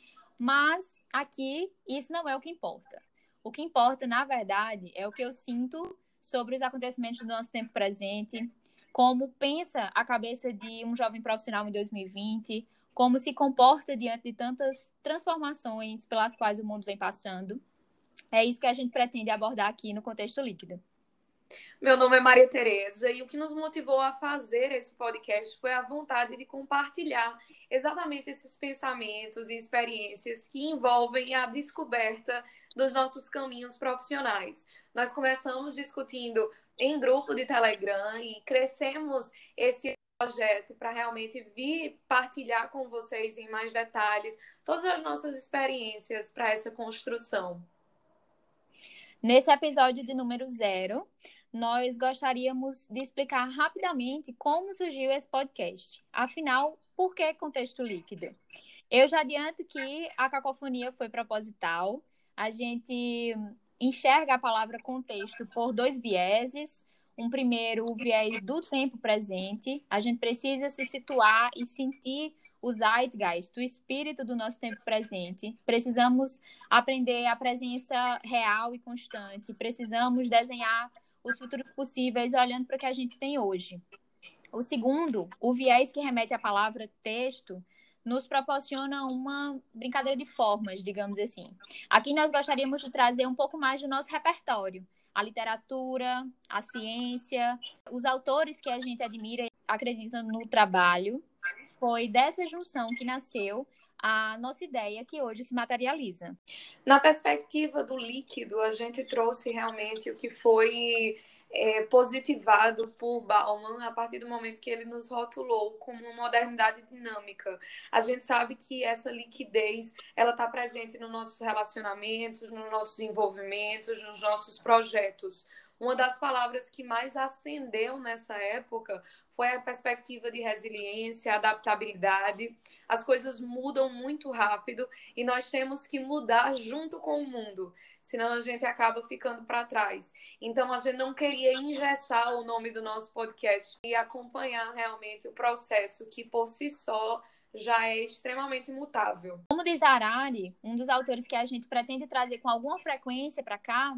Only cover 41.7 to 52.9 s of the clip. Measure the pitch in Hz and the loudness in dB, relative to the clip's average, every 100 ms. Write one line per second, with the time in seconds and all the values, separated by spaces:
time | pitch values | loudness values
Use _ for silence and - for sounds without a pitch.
41.7 | 330 302 - - 254 254 277 233 226 233 | -4 -6 -10 2 2 2 -6 -2 0 0
42.7 | 277 247 233 226 226 220 226 220 214 226 | -6 -8 -8 -8 -6 -6 -8 -8 -6 -4
43.7 | 226 226 220 208 214 220 - - _ - | -4 -2 0 2 0 -2 -12 -20 _ -4
44.7 | 330 359 330 311 294 294 262 - 277 269 | 0 0 0 -2 -4 -4 -8 -4 -2 0
45.7 | 262 220 214 - 214 208 - 233 220 233 | -2 -6 -10 -8 -8 -8 -2 0 0 -4
46.7 | 226 226 220 254 233 - 202 180 175 175 | -8 -8 -8 -6 -6 -2 -4 -4 -8 -16
47.7 | _ _ _ _ _ _ _ _ _ _ | _ _ _ _ _ _ _ _ _ _
48.7 | _ - - - _ 226 254 262 285 311 | _ -20 -20 -20 _ 6 8 10 6 6
49.7 | 277 254 254 247 262 240 240 262 233 208 | 6 6 4 -4 -4 -4 -4 -6 -2 0
50.7 | 185 190 254 - _ - - _ 226 233 | 0 -2 -4 -8 _ -20 -20 _ -4 0
51.7 | 247 247 240 254 262 269 247 254 254 269 | 2 0 0 0 2 0 0 0 -2 -4
52.7 | 262 - | -8 -10